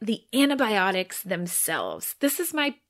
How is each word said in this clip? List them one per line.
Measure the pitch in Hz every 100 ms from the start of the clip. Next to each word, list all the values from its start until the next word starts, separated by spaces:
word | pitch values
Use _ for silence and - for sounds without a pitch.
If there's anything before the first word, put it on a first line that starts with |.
the | 220 220 -
antibiotics | 254 285 277 233 202 190 185 180 -
themselves. | 185 175 175 - - 151 90 80 - -
This | - -
is | 339
my | 302 285 -